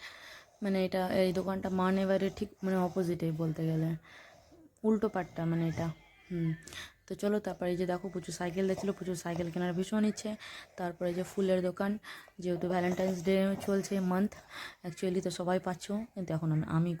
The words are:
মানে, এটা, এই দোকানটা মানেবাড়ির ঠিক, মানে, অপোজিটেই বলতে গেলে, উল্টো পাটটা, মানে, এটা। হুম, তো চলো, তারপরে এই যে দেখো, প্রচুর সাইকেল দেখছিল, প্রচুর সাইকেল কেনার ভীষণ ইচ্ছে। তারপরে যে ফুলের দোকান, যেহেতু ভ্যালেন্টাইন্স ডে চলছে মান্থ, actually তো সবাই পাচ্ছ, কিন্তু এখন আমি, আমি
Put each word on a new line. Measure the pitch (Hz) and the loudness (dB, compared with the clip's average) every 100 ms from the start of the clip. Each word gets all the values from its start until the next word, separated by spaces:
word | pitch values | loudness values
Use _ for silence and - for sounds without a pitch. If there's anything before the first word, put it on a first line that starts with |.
| - - - - - _ | -12 -18 -18 -20 -20 _
মানে, | 202 190 185 | 0 2 2
এটা, | 190 185 | 2 2
এই | 190 185 | 4 4
দোকানটা | 180 185 190 190 | 2 -2 -2 -2
মানেবাড়ির | 185 185 190 190 190 190 - | 2 2 4 4 4 2 -2
ঠিক, | 202 - | -6 -4
মানে, | 190 190 | 0 2
অপোজিটেই | 180 185 170 170 165 | 2 0 0 0 0
বলতে | 160 165 156 160 | 0 -2 0 0
গেলে, | 160 160 160 - - - - - - - _ | 2 0 -2 -8 -20 -20 -20 -20 -20 -20 _
উল্টো | 220 220 214 | 2 2 2
পাটটা, | 190 175 - 165 | -2 -4 -2 0
মানে, | 165 165 | 2 0
এটা। | 160 165 - - - - | 0 -4 -6 -14 -20 -8
হুম, | 175 165 160 - - - - - | -2 0 -2 -8 -14 -16 -18 -10
তো | 190 | -2
চলো, | 202 208 | 0 2
তারপরে | 196 180 180 | 0 -2 -2
এই | 180 | 0
যে | 180 | 0
দেখো, | 180 196 | -2 -4
প্রচুর | 180 165 160 | -8 -8 -4
সাইকেল | 180 175 190 | -4 0 0
দেখছিল, | 190 196 | 2 -2
প্রচুর | 196 180 175 | -2 -4 -4
সাইকেল | 175 170 170 | -4 -2 -2
কেনার | 165 180 | -2 0
ভীষণ | 175 185 214 214 | 0 0 2 2
ইচ্ছে। | - 214 214 - - - - | 0 -6 -8 -12 -16 -16 -8
তারপরে | 175 170 180 | -6 -2 -2
যে | 175 | 0
ফুলের | 180 - 190 185 | -2 0 4 4
দোকান, | 180 175 202 208 - - - - | 2 0 0 0 -6 -16 -18 -6
যেহেতু | 175 175 175 | -2 0 2
ভ্যালেন্টাইন্স | 180 175 180 190 185 | 2 2 2 0 2
ডে | 170 190 190 196 - | 2 4 4 0 0
চলছে | 196 185 196 | 0 0 0
মান্থ, | 185 185 208 - - - - - 180 | 2 2 2 -2 -14 -14 -14 -12 -12
actually | 165 190 180 | -4 0 0
তো | 185 | 0
সবাই | 170 175 185 | -2 0 0
পাচ্ছ, | 185 180 - | 0 -4 -4
কিন্তু | 208 226 202 170 | -4 -4 -8 -2
এখন | 160 165 | 0 2
আমি, | 156 - | 2 2
আমি | 160 175 165 | 2 2 0